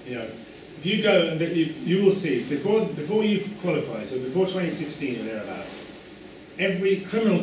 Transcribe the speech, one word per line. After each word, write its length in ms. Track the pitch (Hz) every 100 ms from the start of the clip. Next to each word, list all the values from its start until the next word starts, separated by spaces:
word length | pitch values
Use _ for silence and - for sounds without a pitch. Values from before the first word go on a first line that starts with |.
| 123
You 80 | 123
know, 120 | 113 - - - - 151
if 60 | 165
you 180 | 214
go, 240 | 214 185 165
and 120 | 160
you, 240 | 165 170 156 -
you 200 | 127 190
will 80 | 196
see, 320 | 190 160 127 -
before, 360 | 143 202 220 175
before 380 | 151 151 214
you 200 | 214 196 - -
qualify, 420 | 180 151 - 110
so 160 | 107 127
before 280 | 127 175 180
twenty 220 | 185 170
sixteen 500 | - 143 - 139 113
or 40 |
thereabouts, 600 | 110 107 98 92 - - - - - - - - - -
every 420 | 190 180 196 190
criminal 380 | - 220 220 170